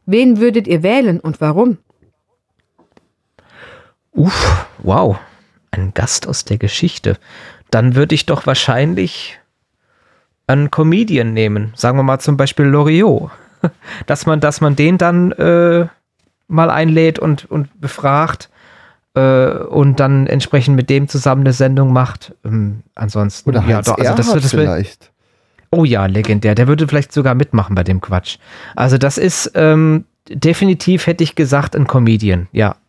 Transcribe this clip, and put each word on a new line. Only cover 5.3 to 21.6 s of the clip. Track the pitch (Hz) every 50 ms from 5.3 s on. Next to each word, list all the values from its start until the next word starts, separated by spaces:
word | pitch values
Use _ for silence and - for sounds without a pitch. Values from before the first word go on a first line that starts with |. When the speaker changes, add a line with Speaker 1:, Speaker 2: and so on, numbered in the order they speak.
| _ _ _ _ _ _ _ _
Speaker 2:
Ein | - 95 95 95 -
Gast | - 120 - - - -
aus | - 139 - -
der | - 104 110
Geschichte. | - 104 - - 175 170 - - - - 92 - _ - - - - - - - _ -
Dann | - 113 117 127 123
würde | 135 147 - 156
ich | 147 -
doch | - 147 135 -
wahrscheinlich | 135 131 - - - 120 123 143 160 180 196 185 165 - - - - - - _ _ _ _ _ _ _ _ _ _ _ _ _ _ _ _ _ _ _ _ _
einen | - 135 143 147 139
Comedian | - - 156 156 170 208 233 220 165 127 117 113 110
nehmen. | 110 110 107 104 104 104 110 -
Sagen | - - 120 127 135
wir |
mal | 135 135 131 135
zum | - 147 143
Beispiel | 139 139 135 - - 147
Loriot. | 139 139 147 147 151 160 175 214 214 135 110 101 - - - - _ _ _
<laughs> | - 160 - _ - - - - -
Dass | - 147 - -
man, | 160 156 151
dass | 143 147 143 -
man | 165 147 139
den | 143 147 160 185 180
dann, | 180 175 175 175 175 185
äh, | - - - 170 170 170 170 170 170 170 170 165 - _ _ _ _ _ _ _ _ _ _
mal | - 160 160 165 165
einlädt | - 151 160 165 160 160 160 165 160 -
und, | - 156 147 139 - -
und | - 151 143 143 _ -
befragt, | 147 135 - - - 139 139 147 160 160 - - - - _ _ _ - - - - - _ _ _ _ -
äh, | 131 135 135 131 127 131 - - -
und | - - - - 139 139 131 -
dann | 139 135 139 135 135 -
entsprechend | - 139 - - - 139 123 143 139
mit | 127 123 -
dem | 139 139 143 143
zusammen | - 139 - 139 131 135
eine | 135 135 127
Sendung | 127